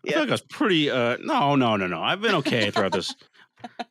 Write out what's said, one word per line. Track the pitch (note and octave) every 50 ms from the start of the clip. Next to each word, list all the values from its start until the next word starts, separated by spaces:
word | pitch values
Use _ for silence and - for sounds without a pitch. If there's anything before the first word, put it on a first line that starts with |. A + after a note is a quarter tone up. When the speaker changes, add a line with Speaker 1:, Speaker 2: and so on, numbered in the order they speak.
| -
Speaker 1:
I | -
feel | D3
Speaker 2:
Yeah. | D4+
Speaker 1:
like | D4+ A#3
I |
was | - G#2+
pretty, | - _ - - D#4 A3+ F#3 D#3+ D3+ C#3
uh, | A#2 B2+ A#2+ A#2 B2 -
no, | - - - D3+ D3 C#3 C#3+
no, | C3+ B2+ A#2 A2
no, | G2+ F#2+
no. | F2+ F2+ D#2+
I've | F2+ A2+ E3 F#3+
been | G#3 A3+ G3+
okay | D#3+ C#3 D#4 - A#2+ G#2 G#2
throughout | - A#3 G2 F#2+
this. | - G2 E2+ - - _
Speaker 2:
<laughs> | - _ _ _ - _ _ _ - A#3+ _ - A#3 _